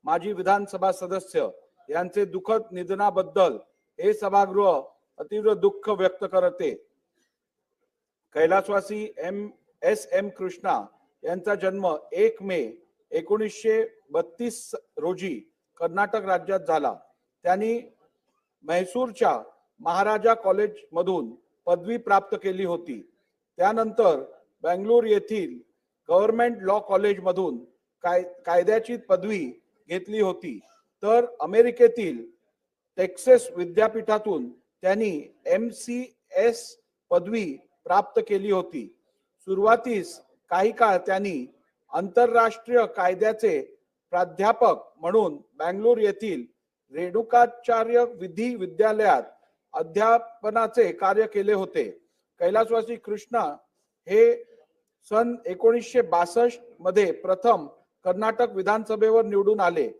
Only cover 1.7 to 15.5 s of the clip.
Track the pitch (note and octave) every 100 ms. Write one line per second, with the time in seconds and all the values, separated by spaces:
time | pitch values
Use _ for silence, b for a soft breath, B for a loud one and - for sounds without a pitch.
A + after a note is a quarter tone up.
1.7 | _ - D#3 F3+ G3+ G3 F3+ F#3 A3 A3
2.7 | F3+ F3+ F#3+ G#3 F#3+ F#3 G3+ F3 A2 -
3.7 | _ _ - F#3 G#3+ G3+ G3+ G3 F#3+ G3
4.7 | D3+ - _ _ _ D#3 G#3 G#3+ G3 G3
5.7 | G3+ - G3 F#3+ - F#3 F#3+ F3+ F3+ D#3
6.7 | A2 _ _ _ _ _ _ _ _ _
7.7 | _ _ _ _ _ _ D3 D#3+ F#3+ G3
8.7 | G3+ F#3+ G#3+ G#3+ - E3 G3+ G#3 - _
9.7 | _ E3+ G#3+ - F#3 G3+ - F#3 F3 -
10.7 | C#3 G2+ _ _ _ D3+ F#3 G3 G3+ F#3+
11.7 | F#3+ F#3+ D3+ - F3 A3 A3 G3 F3 A#2
12.7 | - _ _ _ D#3+ E3 G#3+ G#3+ - A3
13.7 | A3 A3 _ _ D#3+ E3+ - A#3+ - -
14.7 | - _ - D#3 F3+ F#3 B2 -